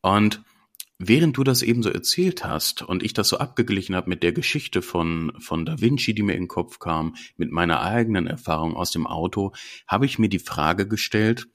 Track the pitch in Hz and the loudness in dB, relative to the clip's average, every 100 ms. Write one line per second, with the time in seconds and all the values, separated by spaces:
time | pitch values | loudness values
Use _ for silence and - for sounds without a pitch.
0 | 92 101 107 - - _ _ _ - _ | 4 4 4 2 -12 _ _ _ -20 _
1 | 92 127 165 135 135 127 120 120 107 - | 4 6 6 4 2 4 4 2 2 0
2 | - - 185 - - - - - - 92 | -2 2 0 0 -4 -2 -2 -4 -4 -4
3 | 104 - 101 - - - - 98 - 92 | -2 0 0 0 -2 0 0 0 0 -4
4 | 90 87 85 87 - 151 - 92 - 87 | -2 0 2 2 -2 -2 -2 -4 -2 -2
5 | 82 82 82 - - 85 80 80 117 143 | 0 0 -4 -6 -6 -4 -2 0 2 2
6 | - 107 101 90 90 - 85 - 87 80 | 0 0 0 -2 -4 -4 -6 -8 -4 -2
7 | 80 80 - - 82 85 85 82 - 117 | -2 -6 -20 -6 -4 0 0 0 0 0
8 | 113 98 85 80 - 78 82 - 87 85 | 0 0 -2 -6 -2 -2 -2 -2 -4 -2
9 | 78 82 90 104 98 - - - - 104 | -4 -4 -4 -2 -4 -6 -18 -18 -4 0
10 | 135 - 110 98 - - 76 90 98 107 | 0 2 2 0 -4 -2 0 0 0 -2
11 | - 107 107 120 - | 0 2 2 2 -4